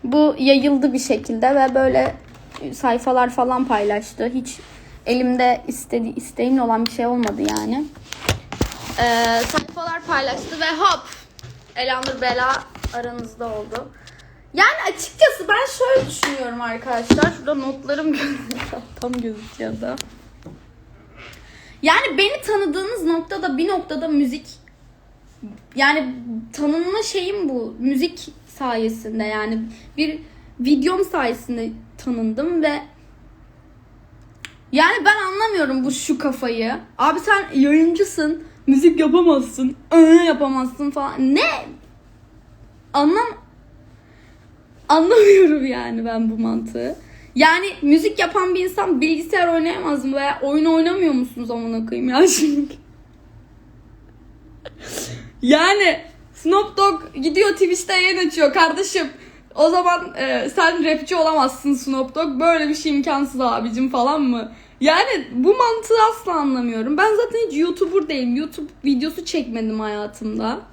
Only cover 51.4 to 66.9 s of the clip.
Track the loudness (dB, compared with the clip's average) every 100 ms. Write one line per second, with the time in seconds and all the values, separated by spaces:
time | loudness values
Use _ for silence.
51.4 | -8 -6 -4 -4 -4 -4 0 4 4 4
52.4 | 2 0 -2 -8 -20 -20 -20 -20 -20 -20
53.4 | -20 -20 -20 -20 -20 -20 -20 -20 -20 -20
54.4 | -20 -20 -20 -18 -14 -12 -12 -14 -16 -6
55.4 | 2 4 4 4 2 0 -8 -20 -20 -8
56.4 | 0 2 0 0 0 0 -8 -6 -2 2
57.4 | 2 2 0 0 -2 0 2 2 -2 2
58.4 | 2 4 2 2 -4 -2 -4 -10 -20 -20
59.4 | -16 2 4 4 2 0 -4 -6 -4 -2
60.4 | -2 2 2 2 0 0 -2 0 2 2
61.4 | 0 -2 -2 -2 -2 -4 -4 -4 -4 0
62.4 | 2 2 0 -2 -2 -2 0 0 -2 -2
63.4 | -2 0 -4 -2 -2 0 0 2 0 -2
64.4 | -6 -14 -20 0 4 4 2 -2 -4 0
65.4 | 4 4 4 0 2 4 4 2 -4 -2
66.4 | 0 0 -2 -4 -2